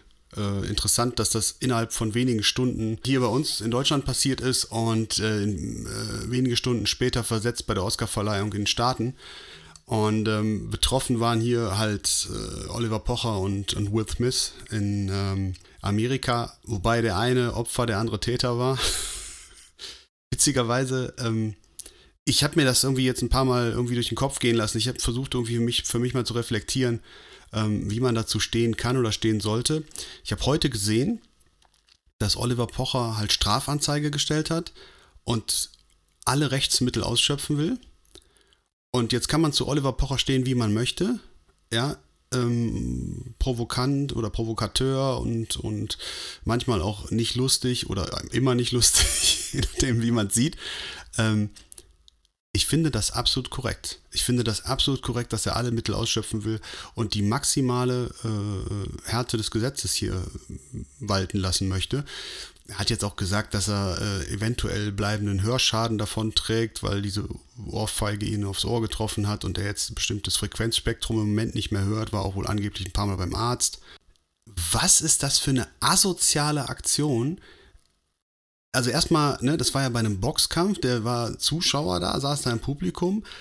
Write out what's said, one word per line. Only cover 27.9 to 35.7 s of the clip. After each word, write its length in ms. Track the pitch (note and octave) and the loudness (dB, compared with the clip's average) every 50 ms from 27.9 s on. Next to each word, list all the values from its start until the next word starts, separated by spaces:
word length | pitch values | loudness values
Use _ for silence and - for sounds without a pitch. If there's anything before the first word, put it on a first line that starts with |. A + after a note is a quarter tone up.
| G#2 A#2 | -2 0
man 160 | B2+ B2+ A2+ | 2 2 2
dazu 240 | A2+ A2 - - G#2+ | 2 0 0 -2 -2
stehen 360 | - - - A2+ A#2 A#2 A2 | -2 0 0 2 2 2 0
kann 200 | - - A#2+ B2 | 0 0 0 2
oder 140 | C3 A#2 A2 | 2 2 0
stehen 280 | G2+ - - A2 A2 G#2+ | 0 0 0 0 0 0
sollte. 440 | G2+ G#2+ G#2+ A#2 A#2+ - D#3 D#3 D#3 - - - - - - - - | 0 -2 -2 0 0 0 -2 -2 -4 -8 -10 -12 -10 -12 -12 -12 -8
Ich 80 | - | -6
hab 140 | A2 - - | -4 -2 0
heute 240 | C3 C#3+ E3 - D3 | 2 2 2 2 0
gesehen, 520 | A#2 G#2 G2 G2+ G#2+ A#2 C#3 G3+ A#3 A3 - _ _ _ _ _ _ _ _ _ _ _ _ _ _ _ _ _ _ - | 0 0 0 2 4 4 2 2 0 -4 -6 _ _ _ _ _ _ _ _ _ _ _ _ _ _ _ _ _ _ -2
dass 180 | A2 G2 - | 0 0 0
Oliver 300 | - A#2 B2 B2 A#2+ A#2 | 0 0 0 0 0 -2
Pocher 500 | G#2+ - - B2+ - - B2+ A#2+ A#2 A2+ | -2 -2 -4 -2 -2 0 -2 -2 -2 -2
halt 160 | A2 G#2+ G2+ - | -2 0 0 0
Strafanzeige 800 | - - G#2 G#2 C3 - - C#3+ D3 - - D3 D3 D3 D3+ | 2 2 2 2 2 2 0 -2 0 0 0 0 0 0 0
gestellt 380 | C#3+ C#3+ - - D3+ D#3 D#3 - | 0 0 0 0 0 0 0 0
hat 220 | E3 E3 E3 - - - - - - - - - - - - | -2 -2 -4 -6 -10 -18 -20 -20 -20 -20 -20 -20 -20 -10 -4
und 460 | - A#2 A2+ - - - - - - | -2 -2 -2 0 -2 -2 -2 -2 -4